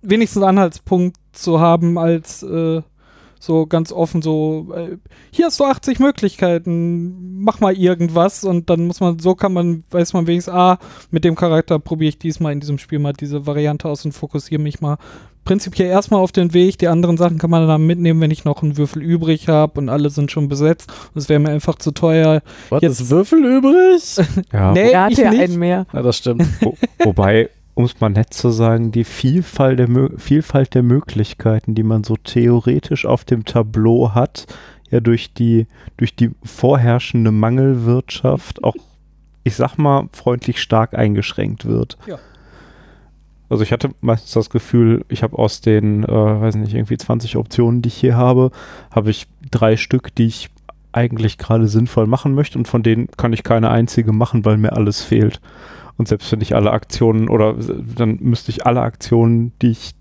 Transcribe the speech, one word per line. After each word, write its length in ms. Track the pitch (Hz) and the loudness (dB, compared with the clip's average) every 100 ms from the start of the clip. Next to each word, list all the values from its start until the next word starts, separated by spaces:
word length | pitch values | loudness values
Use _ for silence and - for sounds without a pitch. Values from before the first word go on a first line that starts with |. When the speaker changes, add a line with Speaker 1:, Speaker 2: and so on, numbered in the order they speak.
Speaker 1:
wenigstens 400 | 214 214 226 - | 0 0 2 0
einen 140 | 196 190 | 2 4
Anhaltspunkt 600 | 185 - - 185 180 - _ | 2 -2 -2 0 0 -4 _
zu 260 | - - 165 | -10 -2 2
haben, 380 | 165 170 170 170 | 2 2 2 0
als, 460 | 165 165 160 - | 0 0 -4 -18
äh, 380 | - 165 165 160 156 _ _ _ _ _ | -10 -4 -4 -4 -8 _ _ _ _ _
so 280 | - 160 156 | -2 -2 0
ganz 240 | 165 160 | -2 -4
offen 300 | - 165 170 | -4 -4 -4
so, 460 | 156 156 156 156 165 - | -2 -2 -2 -6 -10 -12
äh, 220 | 170 185 _ _ _ | -12 -14 _ _ _
„Hier 160 | - 330 | -2 -2
hast 120 | - | 0
du 60 | 277 | 0
achtzig 340 | 262 - 254 | 0 -2 0
Möglichkeiten, 1400 | 269 277 202 - 180 170 175 170 170 170 175 180 180 185 | 0 2 -4 -2 0 0 -2 -4 -2 -4 -6 -12 -16 -4
mach 160 | 202 - | -2 0
mal 140 | 202 185 | 0 2
irgendwas.“ 640 | 180 180 170 165 180 - | 2 2 0 2 0 0
Und 260 | 196 175 165 | -2 -2 0
dann 160 | 170 170 | -2 -2
muss 140 | 175 | -2
man, 180 | 180 170 | -2 -2
so 160 | 165 185 | -2 0
kann 180 | 202 | 0
man, 300 | 180 175 165 - | 0 -2 -4 -4
weiß 220 | 180 170 | -4 -2
man 120 | 185 170 | -2 0
wenigstens, 280 | 175 175 | -2 -2
„Ah, 260 | 180 185 180 - - - | 2 2 2 -4 -20 -6
mit 120 | 165 170 | 0 0
dem 100 | 160 | 2
Charakter 420 | 175 160 160 156 | 2 2 2 -2
probiere 320 | - 160 156 | -2 -4 -4
ich 80 | 147 | -4
diesmal 360 | 165 151 160 | -8 -4 -4
in 60 | 143 | -4
diesem 180 | 147 143 | -6 -8
Spiel 180 | - 151 | -6 -4
mal 140 | 143 | -4
diese 320 | 139 147 147 143 | -4 -6 -8 -4
Variante 420 | 147 147 147 165 | -2 -2 -2 -6
aus 160 | 147 156 | -6 -8
und 80 | |
fokussiere 480 | 139 147 151 - 156 | -10 -8 -8 -6 -4
mich 200 | 151 - | -4 -6
mal 160 | 151 147 - - - _ | -6 -6 -8 -20 -20 _
prinzipiell 460 | - 190 196 - 185 | -2 -2 -2 -2 0
erstmal 320 | 185 202 208 | 0 2 0
auf 100 | 185 | 2
den 220 | - 175 170 | 2 2 4
Weg. 240 | 180 - | 2 2
Die 80 | 170 | 0
anderen 300 | 170 175 165 | 2 2 2
Sachen 200 | 175 165 | 0 0
kann 140 | 165 | 0
man 160 | 165 160 | 2 4
dann 180 | 156 160 | 2 2
mitnehmen, 340 | 175 170 160 | 2 2 2
wenn 100 | 160 | 2
ich 140 | 156 - | 0 -4
noch 180 | 139 | -2
einen 140 | 156 147 | -2 -2
Würfel 260 | 143 156 | -4 -4
übrig 440 | 151 170 160 156 - | -2 -2 0 -2 2
hab 300 | 156 151 - | 2 2 -2
und 120 | 135 | -4
alle 200 | 135 147 | 0 -2
sind 220 | 143 143 | -2 -4
schon 160 | - 147 | -2 -4
besetzt. 440 | 139 151 165 - - - | 0 0 0 -4 -20 -14
Und 60 | - | -12
es 80 | 135 | 0
wär 80 | 151 | 2
mir 120 | 151 | 2
einfach 260 | 151 - 160 | 0 -4 -4
zu 160 | - | -4
teuer.“ 500 | 143 170 160 160 156 - - - | -2 2 4 4 2 -2 -20 -4
Speaker 2:
Was, 120 | 135 | 0
Speaker 1:
Jetzt 180 | 165 123 | 0 0
Speaker 2:
ist 80 | 123 | 0
Würfel 340 | 151 202 320 262 | 2 4 4 4
übrig? 680 | 262 269 339 370 359 - - 160 | 4 4 6 6 4 0 -2 0
Speaker 1:
<laughs> 180 | 190 185 | 0 -4
Speaker 3:
Ja, 200 | 104 95 | 0 2
Speaker 1:
Nee, 160 | 170 220 | 4 4
Speaker 4:
Er 120 | 185 | 4
hatte 80 | 196 | 4
Speaker 1:
ich 60 | 240 | 4
Speaker 4:
ja 100 | 214 | 4
Speaker 1:
nicht. 120 | 226 | 4
Speaker 4:
einen 180 | 180 175 | 2 0
mehr. 260 | 175 180 185 | 0 0 -2
Speaker 2:
Ja, 80 | 135 | -2
das 160 | 123 113 | -2 -2
stimmt. 300 | - 120 160 - | -2 0 0 0
Speaker 3:
wo-, 140 | - - 240 _ | -4 -2 -6 _
wobei, 460 | - 92 98 110 113 _ _ - | 0 2 2 4 2 _ _ -2
um's 240 | 123 - | -2 0
mal 100 | 110 | -2
nett 240 | 101 110 | 0 -2
zu 160 | - 123 | -2 -2
sagen, 420 | 113 113 117 117 | 2 2 2 0
die 120 | 113 | -2
Vielfalt 760 | 113 - 131 160 170 - 135 127 | -4 -2 0 0 -2 0 0 2
der 100 | 123 | 2
Mö-, 280 | 123 135 - | 2 0 -4
Vielfalt 560 | - 143 156 139 135 | 0 0 2 0 0
der 80 | 131 | 2
Möglichkeiten, 960 | 123 127 - - 104 - 113 110 - 110 | 2 2 0 -4 -4 -2 -2 -2 -2 -2
die 80 | |
man 200 | 110 110 | 0 0
so 120 | 101 110 | -2 -6
theoretisch 920 | - - 120 120 117 139 - 147 - | -2 0 4 2 2 -2 -2 -6 -2
auf 180 | 123 - | -2 0
dem 200 | 120 110 | -4 0
Tableau 680 | 120 110 110 110 120 123 104 | -2 -2 0 2 4 2 0
hat, 320 | 127 - - - - - _ | -2 -4 -20 -20 -20 -20 _
ja 100 | 120 | -2
durch 340 | 117 117 - | 2 0 -2
die, 340 | - 117 117 113 - - - | -2 2 2 0 -8 -20 -6
durch 180 | 120 - | -6 0
die 160 | 117 - | -2 -2
vorherrschende 880 | - - 123 143 120 120 - 120 110 | -16 -2 2 4 2 0 0 0 2
Mangelwirtschaft 1300 | 107 107 123 135 127 117 123 - - 131 139 - - | 2 0 2 2 0 0 0 -2 -4 -2 -2 -6 -4
auch, 120 | - - _ _ _ _ _ _ | -4 -4 _ _ _ _ _ _
ich 120 | - - | -6 -2
sag 220 | 127 - | -4 0
mal, 300 | 147 139 - | 0 0 -2
freundlich 480 | - - 123 - 127 | -6 -4 -4 -4 -6
stark 360 | - 113 113 - | -2 0 0 0
eingeschränkt 680 | 110 104 107 - 101 107 113 | 0 0 -4 -6 -6 -6 -4
wird. 320 | 113 113 - - | -4 -4 -8 -18
Speaker 1:
Ja. 100 | 156 - _ - - - - - - _ _ _ _ _ | -18 -18 _ -20 -20 -20 -20 -20 -20 _ _ _ _ _
Speaker 3:
Also 140 | 113 | -4
ich 80 | 107 | -2
hatte 200 | 117 139 - | -2 -4 -6
meistens 300 | 123 117 - | -2 -2 -2
das 180 | - 110 | -4 -2
Gefühl, 560 | 120 - 120 113 113 - | -4 0 2 4 2 -2
ich 140 | 120 | -6
hab 120 | 110 | -6
aus 280 | - 110 - | 0 -2 0
den, 420 | - 107 107 104 | 0 2 2 0
äh, 40 | 110 | 0
weiß 480 | 113 107 107 110 107 | 0 2 2 0 -2
nicht, 180 | 104 | -4
irgendwie 240 | 113 107 117 | -4 -4 -6
zwanzig 400 | - 117 113 117 | -4 -4 -4 -6
Optionen, 440 | 113 - 120 120 | -4 0 2 2
die 60 | 120 | -2
ich 60 | - | 0
hier 200 | 135 120 | 0 2
habe, 320 | 123 127 131 - - - - | 4 4 2 -2 -20 -20 -6
hab 160 | - 107 | -2 -2
ich 200 | 107 - _ - | -4 -6 _ -6
drei 260 | 117 113 110 | 0 2 2
Stück, 380 | - 131 - - | 0 -4 -4 -2
die 100 | 113 | 0
ich 240 | 110 - _ _ - _ | 0 -16 _ _ -20 _
eigentlich 440 | - 120 113 110 - | -4 -2 -2 -4 -4
gerade 300 | - 113 110 | -2 2 2
sinnvoll 400 | 107 120 - 110 | 2 0 0 0
machen 260 | 127 147 | 0 0
möchte 240 | 135 147 131 | -2 -2 -2
und 100 | 120 | -2
von 140 | 120 | 0
denen 260 | 113 113 117 - | 0 0 -2 -4
kann 160 | 120 | -2
ich 100 | 117 | -2
keine 260 | - 117 113 | 0 2 2
einzige 440 | 117 117 - 113 | 2 0 0 0
machen, 320 | 110 110 117 107 | 0 0 0 2
weil 120 | 107 | 2
mir 160 | 107 | 0
alles 300 | - 104 104 | 0 -2 -2
fehlt. 380 | - 113 107 - - - - - - - | -2 0 0 -2 -18 -20 -20 -20 -20 -6
Und 100 | 120 | -2
selbst 240 | 107 - | -2 -2
wenn 100 | 110 | -4
ich 140 | 107 120 | 0 2
alle 160 | 104 | 2
Aktionen 580 | 113 - - 117 110 110 | 0 -4 0 2 2 0
oder 260 | 113 107 117 | 2 2 0
s-, 140 | 117 - 117 117 | -6 -8 -10 -4
dann 220 | 117 113 | -2 0
müsste 300 | 127 117 - | -2 -2 -4
ich 140 | 113 - | -4 0
alle 160 | 123 | 0
Aktionen, 720 | 117 - - 117 117 117 120 - | -2 -6 -2 2 4 2 -2 -2
die 100 | 120 | -2
ich 200 | 113 - - | -2 -8 -20